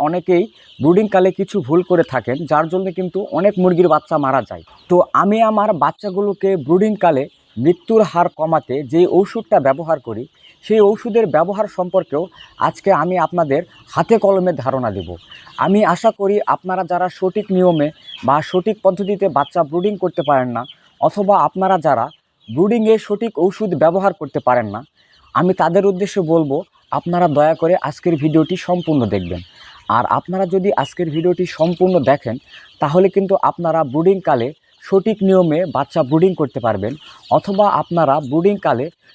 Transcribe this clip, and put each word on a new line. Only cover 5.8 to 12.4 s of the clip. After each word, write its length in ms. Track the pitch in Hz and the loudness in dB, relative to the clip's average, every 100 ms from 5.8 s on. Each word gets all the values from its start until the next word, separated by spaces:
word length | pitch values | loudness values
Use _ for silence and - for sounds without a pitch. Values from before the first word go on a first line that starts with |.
বাচ্চাগুলোকে 680 | 143 - 208 185 202 196 196 190 131 | -2 -2 -6 -4 -4 -2 -2 -2 0
ব্রুডিংকালে 580 | 180 220 208 180 139 143 _ _ - | 2 2 2 2 2 -2 _ _ -2
মৃত্যুর 380 | 139 180 - 220 180 | 0 0 2 2 2
হার 160 | 170 180 - | 0 -2 -2
কমাতে 360 | 160 156 - 135 135 | -2 -2 -2 -6 -2
যে 100 | 165 120 165 | 2 2 2
ঔষধটা 400 | 196 233 220 190 - | 0 -2 0 0 2
ব্যবহার 300 | 135 165 151 - | 0 -2 -4 -4
করি, 160 | 107 131 _ _ _ - | -10 -12 _ _ _ -2
সেই 160 | 214 202 | 2 4
ঔষধের 360 | 208 233 220 202 151 | 2 -2 -2 2 2
ব্যবহার 320 | 175 202 208 - | 0 -2 -6 -6
সম্পর্কেও 460 | 180 190 165 143 185 - | -4 -2 -2 -4 -6 -10